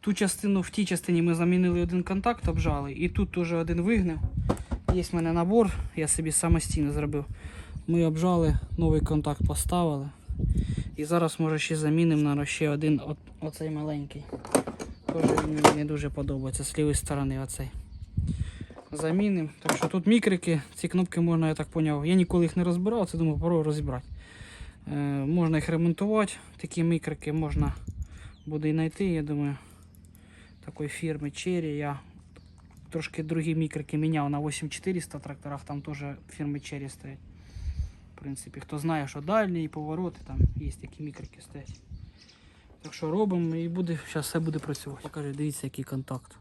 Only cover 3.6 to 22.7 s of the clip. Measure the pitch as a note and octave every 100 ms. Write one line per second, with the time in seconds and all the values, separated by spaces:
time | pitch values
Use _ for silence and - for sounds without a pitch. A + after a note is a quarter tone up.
3.6 | E3 E3+ F3 A3+ F3+ D#3 - - - -
4.6 | - - - F#3 E3+ F3 E3 E3+ E3+ A3
5.6 | G#3 - - - D#3 - D#3+ D3+ E3+ E3
6.6 | - - C#3+ D3 D3+ D3 D3 - - -
7.6 | - - - E3+ E3 D#3 F3+ F3 E3 D3+
8.6 | - - E3 D#3 - D#3 D3 C#3+ - D3
9.6 | - F3+ E3+ C#3+ C#3 - - - - -
10.6 | - - - - D3+ E3+ E3 - D#3+ D#3
11.6 | - D#3+ D3+ D#3+ E3+ D3+ D3 C#3+ C#3+ -
12.6 | D#3 D3 D3+ D3 - D3+ - - D#3 -
13.6 | D#3 D3+ D3+ D3 C#3+ D3 C#3+ - - -
14.6 | - - - - - E3 D#3+ D#3 D3+ D3+
15.6 | D3 D3+ D3 D3+ C#3+ C#3 C#3 C#3 C3+ -
16.6 | C#3+ - D3+ C#3 - C#3+ C#3 C3 C3+ -
17.6 | C3 - - - - - - - - -
18.6 | - - - D3 D#3+ F3 G#3 F#3 D#3 -
19.6 | D#3 - D#3+ F#3 F3+ A#3 G#3 F3+ - D#3+
20.6 | - - F3 F3+ F3+ - E3+ E3 D#3+ D#3
21.6 | D#3 E3 D#3 D3 D3+ F#3 F3 F3+ E3+ F3+
22.6 | F3